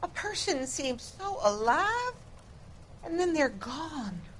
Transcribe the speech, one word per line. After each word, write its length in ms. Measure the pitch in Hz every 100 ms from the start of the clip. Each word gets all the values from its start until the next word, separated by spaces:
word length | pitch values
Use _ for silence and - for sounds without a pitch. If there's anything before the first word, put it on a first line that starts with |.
A 40 | 349
person 600 | - 415 427 - 302 262
seems 460 | - 277 247 - -
so 220 | 196 196
alive, 680 | 208 208 220 269 392 453 494 494 - - - - - - - -
and 160 | - 330
then 140 | 359
they're 160 | 320 277
gone. 720 | 208 226 254 320 302 214 175 156